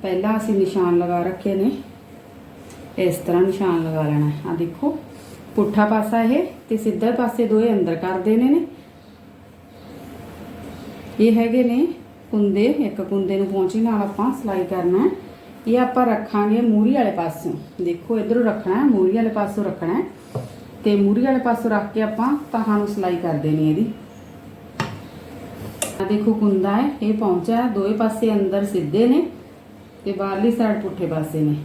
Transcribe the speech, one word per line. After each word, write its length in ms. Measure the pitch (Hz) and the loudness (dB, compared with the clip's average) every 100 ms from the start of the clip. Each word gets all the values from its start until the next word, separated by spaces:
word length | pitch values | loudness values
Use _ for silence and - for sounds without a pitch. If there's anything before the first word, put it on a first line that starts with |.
ਪਹਿਲਾਂ 340 | 196 180 208 220 | -2 -2 0 0
ਅਸੀਂ 180 | 220 | 0
ਨਿਸ਼ਾਨ 440 | 196 185 190 175 170 | 0 2 2 2 2
ਲਗਾ 240 | 175 175 | 2 0
ਰੱਖੇ 320 | 175 180 202 | -2 -2 -2
ਨੇ, 160 | 190 220 285 - - - - - - - - - - - - | 0 0 -2 -12 -20 -20 -20 -20 -20 -20 -20 -20 -20 -12 -2
ਇਸ 180 | 185 - | 0 0
ਤਰ੍ਹਾਂ 260 | - 175 | 0 2
ਨਿਸ਼ਾਨ 380 | 190 190 190 170 | 2 2 0 0
ਲਗਾ 220 | 160 156 | 0 0
ਲੈਣਾ। 280 | 151 147 147 147 - | 0 2 0 -2 -6
ਆਹ 80 | 170 | -4
ਦੇਖੋ, 420 | 165 - 285 320 - - - - - - | -4 -2 -4 -4 -12 -20 -20 -20 -6 -2
ਪੁੱਠਾ 280 | 208 208 | 2 2
ਪਾਸਾ 380 | 208 220 214 233 | 4 2 0 2
ਇਹ 240 | 226 294 359 - - | 2 2 0 -8 -6
ਤੇ 80 | 220 | -2
ਸਿੱਧਾ 340 | 220 180 220 | 0 0 0
ਪਾਸੇ 360 | 233 233 - 220 | 0 -2 0 2
ਦੋਏ 260 | 214 233 | 4 4
ਅੰਦਰ 220 | 208 170 | 2 2
ਕਰ 240 | 165 185 185 | -2 -2 -2
ਦੇਣੇ 260 | 214 226 | 2 4
ਨੇ। 220 | 254 320 339 - - - - - - - - - - - - - - - - - - - - - - - - - | 4 4 0 -12 -20 -20 -20 -20 -20 -20 -20 -20 -20 -20 -20 -18 -18 -16 -16 -16 -16 -14 -14 -14 -14 -14 -12 2
ਇਹ 120 | 220 | 4
ਹੈਗੇ 320 | 226 226 247 | 6 4 4
ਨੇ 240 | 240 240 339 - - - - | 2 2 0 -2 -16 -20 -4
ਕੁੰਦੇ, 340 | 214 202 190 | 0 2 4
ਇੱਕ 360 | 233 294 226 - | 2 2 -2 -4
ਕੁੰਦੇ 360 | 185 196 190 196 | -4 -2 0 0
ਨੂੰ 100 | 196 | 0
ਪੌਂਚੇ 340 | 190 180 220 | 0 0 0
ਨਾਲ 220 | 226 214 | 0 0
ਆਪਾਂ 300 | 202 202 240 | -2 -2 -2
ਸਿਲਾਈ 320 | 269 226 190 | -2 -4 -4
ਕਰਨਾ 340 | 180 185 175 185 | -2 0 2 4
ਹੈ। 120 | 330 - - - - - 226 | 2 0 -12 -18 -20 -8 0
ਇਹ 100 | 240 | 2
ਆਪਾਂ 280 | 247 247 247 | 2 2 2
ਰੱਖਾਂਗੇ 540 | 214 - 208 208 226 | 0 -2 0 2 2
ਮੂਹਰੀ 340 | 240 208 214 | 4 4 4
ਵਾਲੇ 160 | 277 214 | 4 2
ਪਾਸਿਓਂ। 720 | - 160 - 165 147 - - | 0 -4 -4 -6 -8 -10 -6
ਦੇਖੋ, 340 | 175 170 - 226 | -4 -4 -2 -2
ਇੱਧਰੋਂ 260 | 208 233 | 0 2
ਰੱਖਣਾ 300 | 226 208 185 | 2 0 -2
ਹੈ, 100 | 208 | 2
ਮੂਹਰੀ 280 | 285 208 185 | 4 4 4
ਵਾਲੇ 160 | 220 226 | 2 0
ਪਾਸਿਓਂ 360 | 214 202 214 | 0 -2 -2
ਰੱਖਣਾ 300 | 196 - 165 | -4 -2 -2
ਹੈ। 80 | 226 - - - - - - - - | -2 -2 -8 -10 -10 -10 -16 -18 -4
ਤੇ 100 | 214 202 | 2 4
ਮੂਹਰੀ 260 | 196 220 | 4 4
ਵਾਲੇ 160 | 262 262 | 4 2
ਪਾਸੋਂ 320 | 240 233 233 | 2 0 0
ਰੱਖ 220 | 208 208 | 0 0
ਕੇ 100 | 214 | -2
ਆਪਾਂ 340 | 214 214 247 294 - | -2 0 0 -2 -2
ਤਾਹਾਂ 260 | 233 220 208 | -4 0 0
ਨੂੰ 100 | 208 | 0
ਸਿਲਾਈ 280 | - 185 175 | -2 -2 -2
ਕਰ 180 | 175 | -2
ਦੇਣੀ 360 | 147 151 156 156 | -2 0 2 2
ਇਹਦੀ। 160 | 156 226 - - - - - - - - - - - - - - - - - - - - - | 2 0 -4 -16 -20 -20 -20 -20 -20 -20 -10 -10 -10 -16 -18 -18 -16 -16 -14 -16 -8 -8 -4
ਆ 40 | |
ਦੇਖੋ 280 | 190 214 214 | -2 2 2
ਕੁੰਦਾ 440 | 214 208 190 196 208 | 2 2 2 2 2
ਹੈ, 140 | 285 285 | 0 0
ਇਹ 120 | 214 | 0
ਪਹੁੰਚਿਆ, 480 | 214 208 180 175 233 247 | 0 2 0 2 0 0
ਦੋਵੇਂ 280 | 202 196 214 | 0 0 2
ਪਾਸੇ 340 | 220 214 226 | 0 2 2
ਅੰਦਰ 320 | 208 190 196 | 2 2 0
ਸਿੱਧੇ 420 | 202 190 147 185 247 | 0 -2 0 2 4
ਨੇ 200 | 294 - - - - - - - - | 4 2 -6 -20 -20 -20 -20 -20 -10
ਤੇ 80 | 202 | -6
ਬਾਹਰਲੀ 380 | 190 196 190 233 | -4 -2 2 2
ਸਾਈਡ 320 | 233 220 208 | 2 0 0
ਪੁੱਠੇ 240 | 190 185 165 | -4 -4 -4
ਪਾਸੇ 340 | 160 151 160 | -2 -2 0
ਨੇ। 160 | 151 147 | 0 0